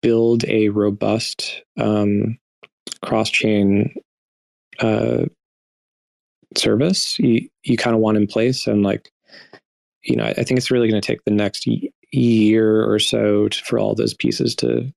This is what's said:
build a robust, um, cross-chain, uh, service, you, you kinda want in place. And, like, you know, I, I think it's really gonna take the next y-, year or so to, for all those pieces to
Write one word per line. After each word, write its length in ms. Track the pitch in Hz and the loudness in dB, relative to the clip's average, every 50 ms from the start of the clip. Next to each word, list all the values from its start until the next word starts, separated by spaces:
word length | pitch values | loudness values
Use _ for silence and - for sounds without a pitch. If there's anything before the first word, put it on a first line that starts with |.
build 440 | - 117 113 113 113 117 117 117 113 | 2 2 2 4 4 4 2 2 0
a 240 | - 107 110 107 104 | 0 0 2 2 2
robust, 920 | 101 104 104 104 101 101 - 107 104 110 - - - - - - - - _ _ _ - | 2 0 0 0 0 -2 -2 -2 -2 -2 -4 -6 -10 -10 -10 -12 -12 -14 _ _ _ -4
um, 580 | 113 107 107 104 104 104 101 104 107 110 117 - _ _ _ _ - _ _ _ _ - - _ - | -2 0 0 0 0 0 0 0 -2 -4 -6 -8 _ _ _ _ -20 _ _ _ _ -16 -14 _ -8
cross-chain, 880 | - - 110 113 - - - - 110 107 104 101 98 98 101 107 139 - - _ _ _ _ _ _ _ _ _ _ _ _ _ _ - - | -4 -2 -2 -2 -2 -2 -2 0 2 2 2 4 2 2 2 0 -2 -4 -12 _ _ _ _ _ _ _ _ _ _ _ _ _ _ -8 -4
uh, 460 | - 113 107 110 113 117 - - - - _ _ _ _ _ _ _ _ _ _ _ _ _ _ _ _ _ _ _ _ _ _ _ _ - - | -2 0 0 0 0 0 0 -2 -2 -4 _ _ _ _ _ _ _ _ _ _ _ _ _ _ _ _ _ _ _ _ _ _ _ _ -6 -2
service, 640 | - - 107 107 139 175 190 - - - - - | 0 0 0 2 2 0 0 -2 -4 -6 -4 -2
you, 280 | - 127 113 117 - - _ _ _ | 0 2 2 0 -2 -6 _ _ _
you 140 | - 120 113 | -4 -2 -2
kinda 200 | - 123 117 110 | 0 0 2 2
want 200 | 110 107 107 107 | 2 2 2 2
in 100 | 104 101 | 0 0
place. 380 | - 110 113 123 131 - - - | 0 0 0 0 0 -2 -4 -2
And, 160 | 110 104 101 | 0 0 2
like, 280 | 98 95 - _ - _ _ _ _ - - - _ - - _ _ _ _ _ _ _ _ _ | 0 0 -4 _ -14 _ _ _ _ -20 -20 -20 _ -20 -20 _ _ _ _ _ _ _ _ _
you 120 | - 131 | -2 -2
know, 80 | 117 55 | -2 0
I, 60 | 55 | -4
I 140 | - - 120 | -2 -4 -2
think 140 | - 127 127 | 0 0 -2
it's 140 | 127 - | 0 0
really 160 | 135 123 120 110 | 0 2 2 2
gonna 140 | 110 104 | 0 0
take 220 | 98 - 117 - _ | -2 -2 -6 -4 _
the 80 | - | -2
next 360 | 104 104 104 98 - - - - | 0 0 0 -2 -4 -6 -4 -4
y-, 220 | 117 - - - _ _ _ _ | -4 -4 -4 -8 _ _ _ _
year 720 | - 135 123 120 113 110 107 107 110 110 110 110 107 110 110 | -2 0 2 4 4 4 4 4 4 4 4 4 4 2 2
or 160 | 110 107 107 | 2 2 2
so 480 | - - - 110 110 104 104 104 107 104 | 0 0 0 0 2 2 2 2 2 0
to, 160 | - - - | -2 -6 -6
for 160 | - - 113 | -4 -2 -2
all 160 | 104 104 104 | 0 0 0
those 180 | 107 113 110 - | 0 -2 -4 -4
pieces 420 | _ - - - - 131 120 - | _ -2 -2 -2 0 -2 -4 -2
to 360 | - - 120 120 120 120 131 - | -2 -2 0 0 -2 -4 -6 -12